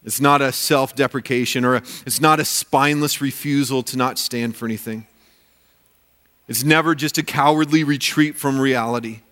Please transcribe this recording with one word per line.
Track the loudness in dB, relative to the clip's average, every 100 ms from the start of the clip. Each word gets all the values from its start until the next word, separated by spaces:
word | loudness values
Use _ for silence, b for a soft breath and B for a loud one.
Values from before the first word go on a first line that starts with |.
It's | -6 0
not | 4 4
a | 2
self-deprecation | -2 0 2 0 0 0 0 -4 -2 0 0
or | 2 0
a, | B B -8
it's | 0
not | 4 4
a | 2
spineless | -4 0 2 2 2 -2 -2
refusal | -4 -4 -2 0 0 -2
to | -4 -2
not | -2 -2
stand | -6 -4 -4 -6
for | -6
anything. | -6 -8 -12 -14 _ b b b b b b b _ _ _ _ _ _
It's | -4
never | 2 4 4 0
just | 0 -2
a |
cowardly | -4 2 4 4 4 2
retreat | 2 0 -2 0 -2 -2
from | -2 0
reality. | 0 0 0 -2 -6 -12 _